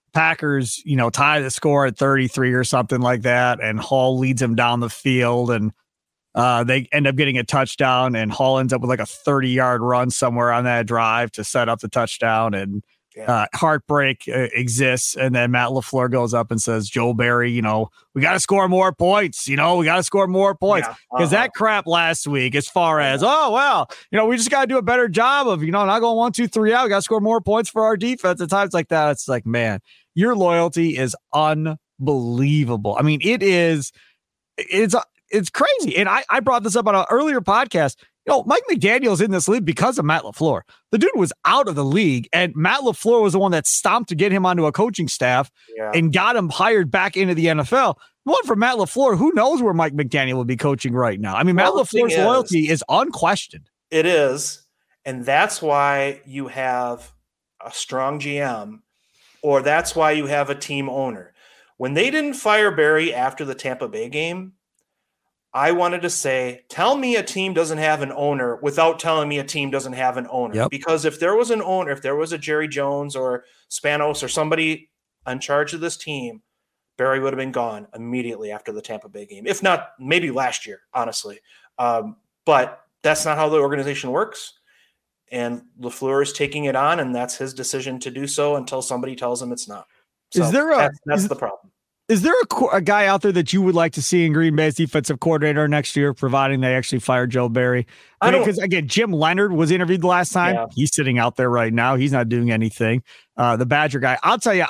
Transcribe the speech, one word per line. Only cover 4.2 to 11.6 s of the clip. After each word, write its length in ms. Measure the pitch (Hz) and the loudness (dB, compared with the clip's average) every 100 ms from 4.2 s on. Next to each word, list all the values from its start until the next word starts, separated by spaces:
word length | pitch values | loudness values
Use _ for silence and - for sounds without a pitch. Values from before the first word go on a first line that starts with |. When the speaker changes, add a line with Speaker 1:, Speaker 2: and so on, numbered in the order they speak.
| 131 123 | 0 0
Speaker 1:
them 120 | 123 | 0
down 260 | 117 120 120 | 2 2 0
the 100 | 117 | -4
field, 600 | - 139 127 120 120 120 | -4 -2 0 2 0 0
and, 220 | 117 107 - _ _ _ _ _ | 0 -2 -6 _ _ _ _ _
uh, 280 | - 123 120 | 0 2 2
they 240 | 120 131 123 | 2 0 0
end 160 | 147 139 | 0 0
up 80 | |
getting 220 | 131 143 127 | 2 0 0
a 40 | |
touchdown, 720 | 117 143 131 - 135 127 127 | 0 -2 -2 0 2 2 0
and 160 | 113 110 | -2 -4
Hall 280 | - 131 131 | 0 0 2
ends 140 | 131 | 0
up 80 | 127 | -2
with, 80 | 123 | -2
like, 80 | 127 | -2
a 80 | 104 | -4
thirty-yard 760 | - - 139 131 127 127 123 | -4 0 0 0 2 2 2
run 300 | 120 123 127 | 2 0 0
somewhere 400 | - 127 120 120 | 0 0 2 2
on 140 | 120 | 2
that 200 | 123 120 | 0 0
drive 460 | 110 117 113 113 117 | 0 0 2 0 -2
to 120 | - | -6
set 240 | 104 131 | -4 0